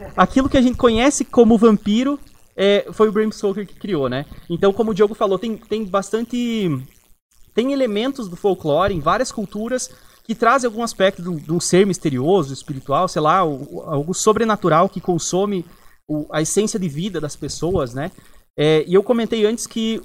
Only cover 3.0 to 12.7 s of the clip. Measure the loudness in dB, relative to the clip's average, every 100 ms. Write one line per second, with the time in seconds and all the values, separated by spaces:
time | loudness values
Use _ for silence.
3 | 2 2 -2 -2 -4 -4 -8 -12 -4 -2
4 | 0 -2 -6 -14 -8 0 2 2 -2 2
5 | 2 2 -2 0 -4 -8 -6 -6 -4 -4
6 | -4 -6 -4 -4 -2 -2 -2 -2 -6 _
7 | _ _ _ _ -6 -2 -2 0 0 0
8 | -4 -6 -10 -4 -2 -2 0 2 2 0
9 | -2 -2 -2 -6 -8 -8 -6 -6 -6 -14
10 | -20 _ -8 0 2 2 0 -4 -6 0
11 | 0 0 -6 -8 -4 -2 2 4 4 2
12 | -2 -2 2 2 0 -6 -12